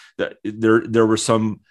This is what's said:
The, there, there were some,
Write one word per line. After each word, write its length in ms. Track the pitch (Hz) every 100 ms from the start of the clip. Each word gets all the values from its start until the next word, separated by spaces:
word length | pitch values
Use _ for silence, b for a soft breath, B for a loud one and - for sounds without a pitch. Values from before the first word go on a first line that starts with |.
| B B
The, 160 | 90 -
there, 380 | 107 107 110 113
there 220 | 117 113 110
were 100 | 107
some, 440 | - 113 110 98 _